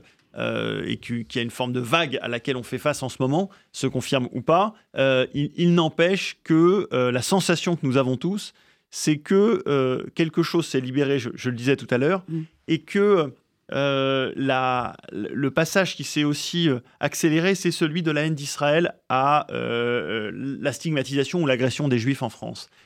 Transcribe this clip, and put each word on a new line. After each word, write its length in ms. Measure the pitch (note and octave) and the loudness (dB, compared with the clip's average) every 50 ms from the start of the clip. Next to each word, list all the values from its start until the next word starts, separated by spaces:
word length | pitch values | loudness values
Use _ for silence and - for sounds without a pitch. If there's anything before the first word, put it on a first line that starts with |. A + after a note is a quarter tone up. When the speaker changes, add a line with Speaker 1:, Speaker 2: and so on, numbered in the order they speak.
| - _ _ _ _ _ - - | -10 _ _ _ _ _ -10 -8
Speaker 1:
euh, 460 | A#1 A#1 A1+ A1+ A1 A1 - G2+ - | -6 -4 -4 -4 -4 -4 -6 -6 -6
et 120 | - A#2 - | -6 -6 -8
qui, 260 | - - A#2 A#2 A2+ | -8 -8 -8 -8 -8
qui 160 | - - B2 | -6 -6 -6
a 40 | A#2+ | -6
une 80 | A#2 | -4
forme 200 | - - B2+ B2 | -4 -6 -4 -4
de 80 | B2 B2+ | -4 -4
vague 400 | B2 A2+ C#3 E3+ E3+ C#3+ B2 - | -4 -2 0 -2 0 -2 -4 -6
à 60 | - A2+ | -4 -4
laquelle 300 | A#2+ A#2+ - D3 C3 B2+ | -6 -4 -4 -4 -4 -4
on 60 | A2+ | -6
fait 160 | - C3 A#2+ | -6 -6 -4
face 240 | - D3 C#3 - C3 | -2 -2 -2 -2 -4
en 60 | B2+ | -8
ce 80 | - - | -4 -2
moment, 280 | C3 C3 C#3+ E3 G3 G3 - _ _ _ | 0 0 2 0 0 -2 -6 _ _ _
se 160 | - - - C3 | -8 -4 -4 -2
confirme 400 | B2 C3 - - C#3+ C3 B2 A#2+ - | -2 -4 -2 0 0 0 0 -2 -4
ou 80 | B2+ | -4
pas. 320 | A#2+ - D#3+ F3+ G3+ A3 G#3+ _ _ _ - - | 0 2 4 4 2 0 -2 _ _ _ -2 0
Euh, 300 | C3+ C3+ C3 B2+ B2+ - - | 2 4 4 2 0 0 -2
il, 180 | C#3 C#3+ D#3 - | -4 -4 -4 -2
il 180 | - F3 F3 E3+ | 0 2 4 4
n'empêche 640 | F3 E3 D#3 - - E3 F3+ G3 F3+ - - - _ _ | 4 4 2 2 2 2 2 2 0 -4 -6 -10 _ _
que, 460 | - D#3+ D#3+ E3 F3 F#3+ G#3 - - | 2 4 6 6 6 4 4 0 0
euh, 180 | - B2+ B2 B2 | 0 0 2 2
la 120 | B2 B2 | 0 0
sensation 560 | A#2 - G3 F#3+ D#3+ - F3 D#3 - F3+ F3 D3 | 0 2 2 2 2 2 0 0 0 -2 -2 0
que 80 | - | 0
nous 100 | C3+ B2 | 2 2
avons 220 | C3+ C3 B2+ C3 B2 | 2 2 2 0 -2
tous, 360 | - E3+ G3+ G#3 - - - _ _ _ _ _ _ _ | -2 -4 -4 -4 -8 -12 -16 _ _ _ _ _ _ _
c'est 300 | - - - D#3+ D3+ D3 | -12 -2 0 0 0 0
que, 440 | D3+ - F#3+ G3 G3+ A3+ A#3 - - - | 0 2 4 4 6 4 4 0 0 0
euh, 360 | C#3+ C#3 C3 B2+ B2+ - - - - | 0 2 2 0 0 -2 -6 -6 -2
quelque 300 | - E3+ D#3+ - E3+ E3 | -2 -2 0 2 0 0
chose 240 | - - F3 D3+ - | 2 0 -2 0 0
s'est 140 | - C3+ | -2 -2
libéré, 380 | B2+ B2+ B2+ C#3 C#3+ C3+ C#3 C#3 | -2 0 0 0 2 2 2 0
je, 100 | A2+ A#2+ - | -2 -4 -8
je 140 | - - B2+ | -6 -4 -4
le 60 | B2 | -4
disais 220 | A2+ A#2+ C3+ C3+ C3 | -2 0 0 0 0
tout 100 | B2 A2 | 0 0
à 80 | B2+ A#2+ | 0 2
l'heure, 260 | C3+ D#3 F#3+ F#3 F#3 - | 2 2 2 0 -2 -4
Speaker 2:
Mm. 140 | D#3+ D#3+ D#3+ - _ _ _ - | -6 -6 -8 -8 _ _ _ -2
Speaker 1:
et 120 | D#3+ D#3 | -2 -2
que, 540 | D#3+ - - G3+ G3+ G#3 G3+ F3+ D3+ C3+ B2+ - _ _ _ _ _ - - | -2 -2 2 4 4 6 6 4 4 0 -4 -12 _ _ _ _ _ -6 -4
euh, 580 | C#3 C#3 C#3 C#3 C3+ C3+ C3+ C3+ C3+ C3 G2+ - - | -2 0 0 2 2 2 2 0 0 0 -2 -4 -2
la, 580 | C3+ C3+ C3 C3 C3 C3 B2+ B2+ A#2+ G2 - - - - | -2 0 0 2 2 0 0 0 -2 -4 -8 -12 -16 -12
le 400 | - F#2 G#2 - - A#2 C#3 C3+ | -10 -8 -8 -6 -4 -2 -2 0
passage 460 | - E3+ D#3+ - - G3 F#3 F3 - - | 0 0 0 2 2 0 0 0 -2 -8
qui 80 | C#3 | -10
s'est 180 | - - D3+ D3 | -4 -2 0 2
aussi, 460 | D3 D3 - - - - F3 E3+ D#3 | 2 0 -2 -4 -4 -2 2 2 2
euh, 100 | C3 A#2+ - _ _ - | 2 0 -4 _ _ -4
accéléré, 520 | - C#3+ - - - E3 D3+ D#3+ E3 F#3+ G3 | -4 -4 -2 0 2 2 2 2 2 2 0
c'est 180 | - - F3 | 0 0 -2
celui 300 | D#3+ - E3 D#3 D3+ F#3 | 0 0 0 0 0 -2
de 100 | E3 D#3+ | -2 -2
la 100 | D3+ D3 | 0 0
haine 120 | D3+ D#3+ D#3+ | 0 -2 -2
d'Israël 600 | C#3 C#3+ C3+ - - D3 D3 D3 E3 F3 - - _ _ - | -4 -6 -8 -4 0 2 2 4 4 2 0 -2 _ _ -2
à, 360 | B2 C3 C3 C#3+ D3 D3 - - | 0 2 4 4 4 2 2 -2
euh, 800 | - A#2+ A#2+ A#2 A#2 A#2 A#2+ A#2+ A#2+ A#2+ E2 D2+ G#2+ A2 G#2+ G#2 | -4 -4 -4 -2 -2 -2 0 0 0 -2 -2 -4 -4 -4 -4 -6
euh, 260 | F#2+ G#2 B2 C#3 C3+ - | -8 -8 -8 -8 -8 -6
la 100 | - C#3+ | -4 -4
stigmatisation 720 | C3 - - E3 D#3 C#3 C3 C3 C#3 C#3 C3+ - - F3+ D#3+ | -4 -4 -4 -2 -2 -2 -2 0 0 0 0 0 0 0 0
ou 20 | |
l'agression 440 | C#3 C3 A#2 B2+ B2+ - - D3 C#3+ | 0 2 2 0 0 0 -2 0 0
des 100 | B2+ A#2+ | 0 2
Juifs 240 | A2 C3+ C#3 - C3 | 2 0 -2 -2 -4
en 60 | A2 | -8
France. 400 | - - A2+ A2+ - - - - _ _ _ | -8 -10 -12 -12 -12 -12 -16 -18 _ _ _